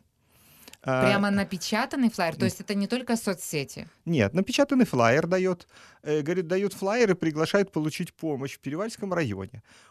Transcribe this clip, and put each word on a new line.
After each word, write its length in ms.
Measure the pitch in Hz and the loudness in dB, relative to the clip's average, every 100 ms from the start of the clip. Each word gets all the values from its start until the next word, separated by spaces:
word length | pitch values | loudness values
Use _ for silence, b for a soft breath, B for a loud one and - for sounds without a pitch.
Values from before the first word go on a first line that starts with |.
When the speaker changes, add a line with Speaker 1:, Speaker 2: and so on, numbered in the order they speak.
| _ _ b b b b b b | _ _ b b b b b b
Speaker 1:
А, 200 | - 160 | -2 2
Speaker 2:
Прямо 280 | - 202 202 | 2 2 2
напечатанный 760 | 202 196 185 - 214 269 294 233 | 0 -2 -6 -4 -2 -2 0 0
флаер? 280 | - 165 156 | 2 -2 0
То 40 | |
Speaker 1:
н- 60 | 233 | -2
Speaker 2:
есть 140 | - | -2
это 120 | - | -4
не 120 | 202 196 | -2 -2
только 320 | 247 247 226 | -2 -2 -2
соцсети? 680 | 208 180 - 151 135 - - _ 165 | -2 -4 -4 -6 -6 -10 -18 _ 0
Speaker 1:
Нет, 260 | 156 101 | 2 2
напечатанный 540 | 175 196 269 277 262 220 | 2 0 2 2 4 4
флаер 400 | 127 117 139 170 | 4 6 4 2
даёт. 420 | 185 185 175 - b b b | 0 0 -2 -8 b b b
Э, 200 | 151 151 | -4 -2
говорит, 240 | 147 180 165 | 0 -2 0
дают 260 | 190 202 | 0 -2
флаер 380 | - 190 233 214 | -2 -2 2 2
и 40 | |
приглашают 560 | 170 160 151 160 202 196 | 2 0 0 2 2 2
получить 440 | 160 156 - 175 | -2 -4 -4 -8
помощь 400 | - 160 135 139 | -8 -6 -4 -6
в 60 | - | -10
Перевальском 520 | 135 156 226 - 196 | -8 -6 -6 -8 -4
районе. 500 | 175 131 98 95 110 b b b | -2 -2 -4 -8 -14 b b b